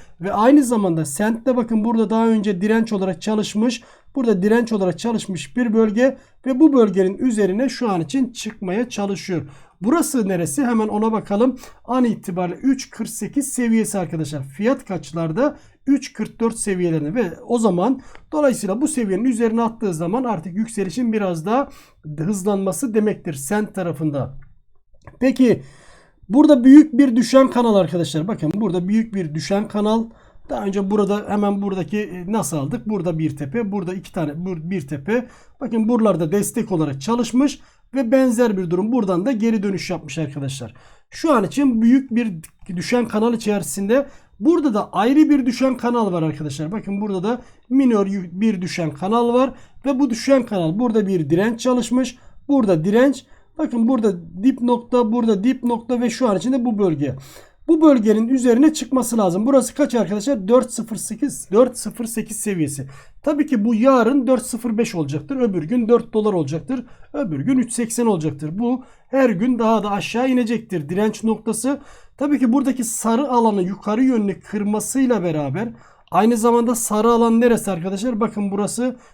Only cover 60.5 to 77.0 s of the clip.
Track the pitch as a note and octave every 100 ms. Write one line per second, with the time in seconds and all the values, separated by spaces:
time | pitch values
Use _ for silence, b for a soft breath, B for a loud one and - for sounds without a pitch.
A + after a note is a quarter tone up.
60.5 | B3 B3 - A3 F#3+ - G#3+ C#4+ - -
61.5 | G3+ B3 - G#3 - A3+ G#3+ G#3 G#3+ G#3
62.5 | F3+ C#3 C3+ C3 B B - D4 D4 D4+
63.5 | A#3 A3 G#3+ C4+ C4 A3+ C#4 A#3+ B3+ -
64.5 | A#3+ A#3+ G#3+ A3+ F3 C#3+ D3 - C4+ A#3
65.5 | F3+ D3+ B3 A3 A#3 - G#3+ G#3+ F#3 C3+
66.5 | D#3+ - B3+ b b b D4 A3 C#3 B3
67.5 | C4 A#3 - A3+ A#3+ A#3 F3 D#3 C#3 D3+
68.5 | F#3+ A#3+ B3+ B B _ C4+ B3+ F3+ B3
69.5 | A#3 A3+ A3+ G#3 G3+ - A#3 C4 B3 A3+
70.5 | A3+ - F3 C#3+ F#3 G#3+ G#3+ A3 G#3+ A3+
71.5 | G#3+ C4 C#4+ B B B - C#4+ C4+ B3
72.5 | C4+ C4 C4 A3+ - A3+ A#3 C#4+ B3 A3+
73.5 | G3+ F3+ G3 G3+ A3 C4 A#3 G3 - -
74.5 | G#3+ G3+ G#3+ G#3 C4+ B3 G#3+ F3 D3+ C#3
75.5 | D#3+ A#3 b b b _ F3 A3 A#3 A#3+
76.5 | A#3+ A#3 A#3+ - G#3+